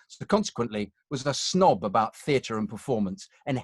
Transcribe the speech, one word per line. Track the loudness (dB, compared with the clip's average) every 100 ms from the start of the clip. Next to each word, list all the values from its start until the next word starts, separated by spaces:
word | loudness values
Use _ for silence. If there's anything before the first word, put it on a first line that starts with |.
| _
So | -16
consequently, | 0 0 0 -4 -4 -2 -6 _ _
was | -6 -4
a |
snob | -2 0 4 6 4
about | 2 0 0 -2
theatre | 0 0 0 -4
and | -4
performance | -6 -4 -2 0 -4 -14 _ -4
and | -4